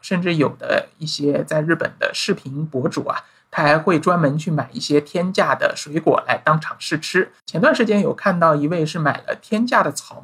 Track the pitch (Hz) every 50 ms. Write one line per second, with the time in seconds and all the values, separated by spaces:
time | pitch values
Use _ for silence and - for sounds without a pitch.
0 | - - 196 175 180 180 170 160 185 - - - - - - - - - _ -
1 | 160 156 - - 143 143 143 151 156 - 156 156 151 165 165 165 - - - -
2 | - - - - - - 196 - - 131 135 143 160 156 - 127 131 165 - 143
3 | 120 - - - - _ _ _ _ _ - 175 156 147 151 160 156 202 170 147
4 | 151 185 175 175 156 135 143 156 - 185 156 143 127 - - 123 - - 147 147
5 | 147 - - 170 175 185 185 202 180 151 131 - - - - - - 147 143 165
6 | 156 165 127 - - 127 123 - - 151 156 156 - - - - - - 165 160
7 | - - - 190 - - _ _ _ - - 165 214 311 302 - 226 214 208 208
8 | 196 - - - - 202 180 175 165 160 151 147 143 151 180 170 156 151 - 170
9 | 151 139 127 - - - - - - - 214 214 240 247 262 220 185 151 - -
10 | - - - -